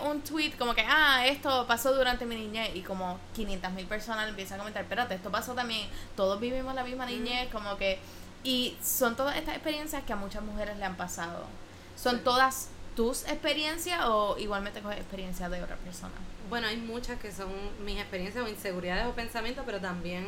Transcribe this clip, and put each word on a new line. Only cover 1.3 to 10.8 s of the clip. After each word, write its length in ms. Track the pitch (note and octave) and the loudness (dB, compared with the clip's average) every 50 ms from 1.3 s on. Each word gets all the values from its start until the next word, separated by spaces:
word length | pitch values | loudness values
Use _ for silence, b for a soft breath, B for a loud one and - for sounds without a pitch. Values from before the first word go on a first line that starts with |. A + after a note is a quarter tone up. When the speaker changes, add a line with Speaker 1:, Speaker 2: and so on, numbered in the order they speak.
| C#4+ D4 - C#4+ C4 B3+ A#3+ | 4 4 4 4 4 4 4
Speaker 1:
pasó 260 | A#3+ A#3 A3+ - C4 C4+ | 4 4 4 6 6 6
durante 320 | C4+ B3+ B3 B3 A#3+ B3 | 6 6 6 4 2 0
mi 100 | A#3 A#3 | -2 -2
niñez", 360 | A3 A3 G#3 G#3+ A3+ A3 G3+ E3+ | -4 -4 -4 -2 -2 -2 -2 -2
y 60 | F#3 | -4
como 380 | F#3 - F#3+ F#3 F#3 F3+ F3+ F#3 - - - | -4 -4 -4 -2 -2 -2 -4 -6 -8 -6 -4
quinientas 360 | A#3 A3 G3+ G3 F#3 F#3 F3+ F#3 | -2 -2 0 0 -2 -2 -2 -4
mil 120 | F#3+ F#3 | -4 -4
personas 380 | F#3 G#3+ G#3 - A#3+ A3+ G#3+ G#3+ | -4 -4 -4 -2 -2 -2 -2 -2
le 60 | G#3+ | -2
empiezan 240 | G#3 G3 F#3+ F#3 G3 | -2 -6 -6 -6 -6
a 40 | G3 | -6
comentar, 240 | G#3 G#3+ G#3 G#3 F3+ | -6 -4 -4 -4 -4
"Espérate, 300 | F#3+ A3 A#3 B3 - G3 | -2 0 0 0 0 -2
esto 140 | F3+ F#3 G3+ | -4 -2 -2
pasó 240 | F#3+ A3 A#3 B3+ B3 | 0 0 0 0 -2
también, 340 | B3 A#3+ A#3 A3+ G#3+ G#3 G#3 B B B B - | -2 0 0 0 -2 -2 -4 B B B B 0
todos 240 | - G3 F#3+ G3+ G3+ | 4 4 4 4 4
vivimos 340 | A#3+ B3 B3+ C4 B3+ C4 C4 | 2 0 0 0 -2 -2 -2
la 100 | C4 B3 | -2 -2
misma 220 | B3 B3+ C4 B3+ | -2 -4 -4 -2
Speaker 2:
Ujú. 80 | B3 B3 | -2 -2
Speaker 1:
niñez", 360 | B3 B3 A#3+ B3 B3 B3 A3+ | -2 0 0 0 0 0 -2
como 260 | A#3 A3 G3+ G3+ G3+ | -2 -4 -4 -4 -2
que, 220 | G3 F#3+ G3 F#3+ F#3+ B B B B B B - - - | 0 2 2 2 0 B B B B B B -10 -4 0
y 320 | C4 B3+ B3 B3 A3+ - - - | 2 2 2 2 0 -2 -4 -2
son 320 | - - - B3+ A#3 A3+ | 0 2 4 4 4 4
todas 200 | B3+ C4+ C#4+ C#4+ | 2 2 2 0
estas 180 | D#4 D#4+ D4+ C#4+ | 0 0 -2 -2
experiencias 480 | C#4+ - D#4+ D4+ D4+ D4+ D#4 D#4 C#4 - | -2 -2 -2 -2 -2 -2 -4 -4 -4 -2
que 100 | - A3 | -2 -2
a 20 | |
muchas 260 | G3 G3+ G3 - G#3 G#3+ | -2 -2 -4 -4 -4 -4
mujeres 340 | G#3 G#3 G#3 G#3 G#3 G#3 | -4 -2 -2 -2 -4 -2
le 80 | G3+ | -2